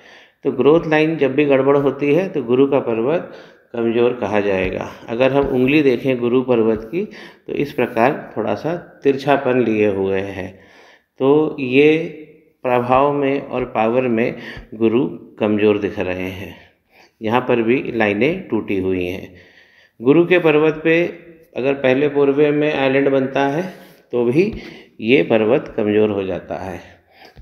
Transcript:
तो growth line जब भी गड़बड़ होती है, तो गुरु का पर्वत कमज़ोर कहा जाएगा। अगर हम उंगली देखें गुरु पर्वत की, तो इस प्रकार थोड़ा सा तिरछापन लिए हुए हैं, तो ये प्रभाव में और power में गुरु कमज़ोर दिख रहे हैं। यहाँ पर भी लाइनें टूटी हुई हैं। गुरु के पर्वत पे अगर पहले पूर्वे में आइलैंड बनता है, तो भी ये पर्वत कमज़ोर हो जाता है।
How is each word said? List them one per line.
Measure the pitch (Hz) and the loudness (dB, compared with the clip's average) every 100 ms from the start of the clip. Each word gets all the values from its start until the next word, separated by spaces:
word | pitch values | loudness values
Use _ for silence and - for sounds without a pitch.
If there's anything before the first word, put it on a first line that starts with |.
| - - - _ | -20 -20 -20 _
तो | 143 | -6
growth | 123 127 160 170 | 0 4 2 2
line | 156 156 160 | 2 2 0
जब | 139 | 0
भी | 127 | 2
गड़बड़ | 147 135 135 143 | 2 2 4 2
होती | 139 131 143 | 2 0 0
है, | 147 190 | 0 0
तो | 156 | -4
गुरु | 117 127 139 | 0 2 2
का | 139 | 2
पर्वत | 120 113 117 170 180 - - - _ | 0 -2 0 -2 -4 -16 -20 -20 _
कमज़ोर | 120 117 113 120 | -6 -2 2 0
कहा | 120 104 104 | 0 -2 -2
जाएगा। | 101 95 92 - - - - | 0 0 -2 -4 -8 -12 -8
अगर | 117 131 | 0 0
हम | 139 139 | 2 0
उंगली | 131 127 151 | 2 2 2
देखें | 139 120 135 127 | 2 2 0 -2
गुरु | 120 127 | 0 0
पर्वत | 127 120 110 110 - | 2 2 2 0 -4
की, | 170 214 - - - - | -8 -8 -12 -20 -18 -10
तो | |
इस | - 143 | -6 -6
प्रकार | - 120 - 120 - - - | -2 -2 2 0 0 -8 -6
थोड़ा | 107 | -4
सा | 107 147 170 | -4 -4 -8
तिरछापन | - - 139 131 147 139 127 127 | -10 -4 -2 0 0 0 2 0
लिए | 113 107 104 | 2 2 0
हुए | 98 95 95 | 0 -2 -2
हैं, | 98 98 92 95 - _ - _ _ - | -4 -8 -12 -14 -20 _ -20 _ _ -2
तो | 135 151 156 - | 2 4 2 -4
ये | 131 127 151 156 170 - - - _ _ | 0 4 4 4 -2 -12 -20 -20 _ _
प्रभाव | 127 123 120 127 143 | -2 0 2 2 2
में | 143 139 139 | 0 -2 -2
और | - 127 | -4 -6
power | 123 120 110 123 | -6 -2 0 0
में | 127 113 120 113 - - - | 0 0 -2 -4 -12 -16 -14
गुरु | 110 113 110 143 - - - | -2 0 2 0 -6 -16 -4
कमज़ोर | 110 107 107 104 | -2 2 2 0
दिख | 98 90 | -2 -4
रहे | 90 92 92 | -6 -6 -8
हैं। | 92 95 82 - _ _ _ _ - | -10 -14 -18 -20 _ _ _ _ -10
यहाँ | 110 120 | -2 0
पर | 123 123 | 0 0
भी | 113 127 - | 2 0 -2
लाइनें | 113 107 104 131 185 185 | -2 0 2 0 -2 -4
टूटी | 110 - 101 | -4 -4 -4
हुई | 92 92 | -2 -2
हैं। | 90 92 90 - - _ _ _ _ - | -4 -8 -12 -20 -20 _ _ _ _ -4
गुरु | 117 156 170 | 2 4 4
के | 180 | 4
पर्वत | 160 151 156 151 | 4 4 2 0
पे | 165 165 175 - - - _ - | 0 0 0 -6 -18 -20 _ -6
अगर | 131 | -4
पहले | 139 131 131 147 | 0 2 2 2
पूर्वे | 143 143 135 147 | 2 2 4 2
में | 147 151 | 2 0
आइलैंड | 151 135 135 139 | 0 0 2 2
बनता | 135 131 139 139 | 2 0 -2 -2
है, | 143 190 - - _ _ | -2 -6 -10 -20 _ _
तो | 123 | -2
भी | 120 135 202 226 - - - - | 0 2 0 -2 -14 -20 -20 -8
ये | 110 139 | 2 2
पर्वत | 170 113 107 143 - - | 4 2 2 0 -2 -4
कमज़ोर | 104 104 107 | 0 2 2
हो | 98 | 0
जाता | 95 87 - 80 | -4 -6 -8 -10
है। | 95 87 - - _ _ - - | -10 -12 -16 -20 _ _ -20 -8